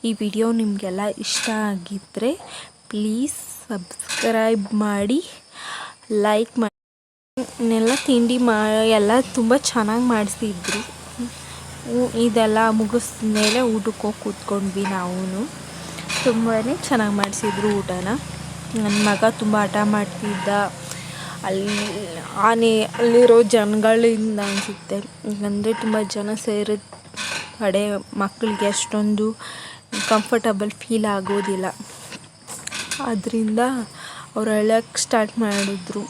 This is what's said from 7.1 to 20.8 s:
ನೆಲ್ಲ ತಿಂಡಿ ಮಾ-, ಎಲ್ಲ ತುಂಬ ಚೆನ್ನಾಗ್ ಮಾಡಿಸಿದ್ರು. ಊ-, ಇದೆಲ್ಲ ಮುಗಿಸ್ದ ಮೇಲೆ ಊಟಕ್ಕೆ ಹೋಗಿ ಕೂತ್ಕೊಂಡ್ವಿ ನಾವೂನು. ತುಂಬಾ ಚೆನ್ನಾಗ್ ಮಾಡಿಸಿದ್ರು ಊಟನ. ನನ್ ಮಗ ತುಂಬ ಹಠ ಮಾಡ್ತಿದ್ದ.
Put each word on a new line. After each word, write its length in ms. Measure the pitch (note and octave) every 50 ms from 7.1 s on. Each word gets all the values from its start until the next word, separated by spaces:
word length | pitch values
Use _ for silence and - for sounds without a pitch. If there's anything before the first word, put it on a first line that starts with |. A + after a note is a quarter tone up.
| _ _ _ _ _ - B3 - - - A#3+
ನೆಲ್ಲ 280 | A3+ A3+ A3+ A3 A3+ C4 C#4
ತಿಂಡಿ 360 | - - C4 A#3+ A#3 A#3 B3 B3+
ಮಾ-, 220 | B3 A#3+ A3 G#3+ G#3+ G#3+ G#3+ A3 A3 A3+
ಎಲ್ಲ 200 | A3 G#3+ G#3 G3+ A3+ B3+ C4 - -
ತುಂಬ 200 | C4+ A3+ A3+ B3 C#4+ -
ಚೆನ್ನಾಗ್ 420 | - - A#3+ G#3+ G#3 A3 A#3 B3
ಮಾಡಿಸಿದ್ರು. 760 | B3 A#3 G#3+ G#3 G#3 - - A#3 G#3+ G3 F3 E3+ - F#3+ G#3 A#3+ - - - - - - - A#3+ A#3+ - - - - - - - - - - - B3
ಊ-, 220 | A#3 B3 B3 A#3+ - A3+
ಇದೆಲ್ಲ 400 | A#3 A#3+ G#3 A#3 A3 G#3+ G#3+ A3 A3+ A3+
ಮುಗಿಸ್ದ 580 | A3 A3 A3 G3+ A3 A#3+ - - - - A#3 G#3+
ಮೇಲೆ 280 | G#3+ G#3+ G#3+ G#3+ G#3+ B3 B3+
ಊಟಕ್ಕೆ 340 | A#3+ A3 A3 G3 A3+ G#3+ -
ಹೋಗಿ 180 | - G#3 G#3 -
ಕೂತ್ಕೊಂಡ್ವಿ 640 | - G#3+ G3 - - - G3+ G3+ G3 G3 F3+ G3 G3
ನಾವೂನು. 540 | G3 G3 F#3+ F3+ F3+ F3+ F#3 F#3+ F#3+ F#3 F#3+ A#3+ D#4+ - - - - - - - - - - - - - -
ತುಂಬಾ 340 | - C#4 A3+ A3+ A3+ A3+ A3+ A3 A3 B3 C#4+ C#4+
ಚೆನ್ನಾಗ್ 360 | - - D4 A3+ G#3+ G#3 G3+
ಮಾಡಿಸಿದ್ರು 540 | G3+ G3 G3 G3+ - - G#3+ G3 G3 G3+ G#3+ G#3
ಊಟನ. 360 | G3+ F#3+ - F3+ F3+ F#3 F#3+ A3+ C#4+ - - - - - - - - - - -
ನನ್ 260 | A3+ G#3+ G#3 G3+ G#3 G#3
ಮಗ 280 | G#3 G3+ G3 A3 A3+ A3+
ತುಂಬ 200 | - A3 G#3+ G#3+
ಹಠ 200 | G#3+ G#3 G3 F3+ G#3 G#3
ಮಾಡ್ತಿದ್ದ. 640 | G#3 G#3 G#3 G3+ G3 - - G#3+ G#3 G3+ F#3 F3 F#3+ G3+ G3+ G3+ F#3+ - -